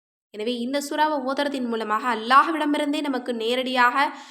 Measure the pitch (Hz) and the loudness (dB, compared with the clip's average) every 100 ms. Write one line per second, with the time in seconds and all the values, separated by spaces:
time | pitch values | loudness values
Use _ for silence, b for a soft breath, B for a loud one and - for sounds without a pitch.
0 | _ _ _ 208 214 247 240 277 285 302 | _ _ _ -6 -4 -2 -2 -2 -2 0
1 | 302 302 254 269 285 277 247 226 220 214 | 2 2 0 0 -2 -2 -2 -2 0 0
2 | 262 226 226 262 311 311 302 294 294 302 | 0 -2 2 4 4 0 0 0 0 -2
3 | 294 254 247 233 226 254 254 254 240 269 | -2 -4 -4 -4 -2 -2 0 4 4 4
4 | 294 294 B | 0 -2 B